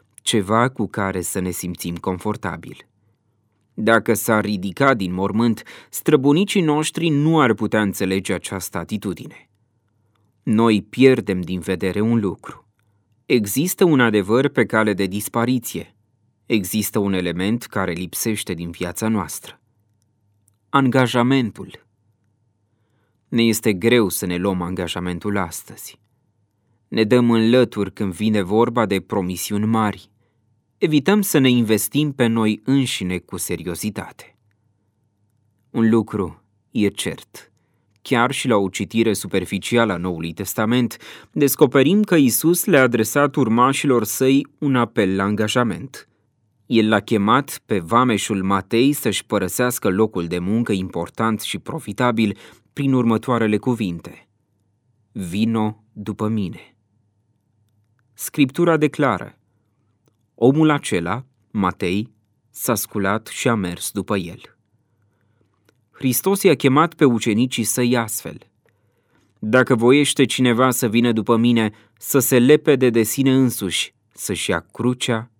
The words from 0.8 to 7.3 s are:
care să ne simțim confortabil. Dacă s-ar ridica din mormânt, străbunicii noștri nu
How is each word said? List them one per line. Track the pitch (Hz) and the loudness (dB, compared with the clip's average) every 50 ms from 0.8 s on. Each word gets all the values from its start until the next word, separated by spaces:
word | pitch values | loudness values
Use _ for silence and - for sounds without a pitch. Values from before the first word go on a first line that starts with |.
| 107 92 | -6 -6
care | - 107 101 95 92 92 | -4 -4 -4 -4 -4 -4
să | 85 - - 101 | -6 -6 -6 -4
ne | 90 92 | -4 -4
simțim | 85 - - 90 85 - - 87 85 | -6 -6 -8 -8 -8 -8 -8 -8 -8
confortabil. | 82 - 95 92 85 - 107 104 104 - 92 82 82 - - 78 - - _ _ _ _ _ _ _ _ _ _ _ _ _ _ _ _ _ - | -6 -6 -6 -6 -4 -4 -6 -6 -6 -6 -8 -8 -8 -14 -16 -20 -20 -20 _ _ _ _ _ _ _ _ _ _ _ _ _ _ _ _ _ -10
Dacă | - 107 110 113 110 104 - 110 | -4 2 4 4 4 4 2 -2
s-ar | 104 - - 113 107 95 | 0 0 0 2 2 2
ridica | 101 104 92 90 98 85 - 139 139 131 | 0 -4 -4 -6 -8 -2 0 2 2 2
din | 107 95 87 90 | 2 -2 -4 -2
mormânt, | 90 98 98 95 110 117 120 110 - - - - - - _ | -2 -2 -2 0 2 2 2 0 -2 -6 -20 -20 -20 -20 _
străbunicii | - - - 165 151 143 127 143 147 170 208 196 - 202 | -14 -6 0 4 4 4 4 4 2 2 2 0 0 0
noștri | 170 156 147 151 151 - - 175 170 170 | 2 2 0 0 -2 -4 -6 -4 -2 0
nu | 147 143 147 160 | 0 2 2 2